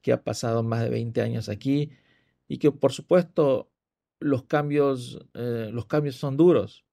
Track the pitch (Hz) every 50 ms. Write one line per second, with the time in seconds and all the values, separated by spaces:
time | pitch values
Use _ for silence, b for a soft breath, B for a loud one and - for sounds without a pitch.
0 | _ 131 120 120 _ - 117 - - 120 113 117 113 117 117 117 117 117 120 113
1 | 117 117 113 123 110 117 117 117 107 - 104 101 - 135 139 143 147 151 b b
2 | b b b b b b b b _ _ 143 135 - 107 - - - - - -
3 | - _ - 180 175 - _ - 151 139 131 - - _ _ _ _ _ _ _
4 | _ _ _ _ - 147 139 120 - _ - 147 147 147 143 147 143 139 135 127
5 | 123 123 127 - - _ _ - 120 123 117 117 113 107 113 117 113 _ - 151
6 | 147 143 131 - - 143 135 139 165 180 165 117 98 - - - _ _